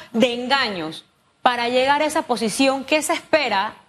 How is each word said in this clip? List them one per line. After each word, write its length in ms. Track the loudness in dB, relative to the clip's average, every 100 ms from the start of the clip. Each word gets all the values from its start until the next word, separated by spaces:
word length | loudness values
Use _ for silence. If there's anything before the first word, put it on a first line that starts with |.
| -6
de 220 | -2 0
engaños 720 | -2 0 0 0 -4 -8 -10 -16 _ _ _
para 260 | 0 0 0
llegar 320 | 2 2 2
a 40 | 0
esa 180 | -2
posición, 600 | -2 -2 -2 2 2 2
¿qué 200 | 0 0
se 100 | 0
espera 640 | -4 0 0 2 0 -2 -6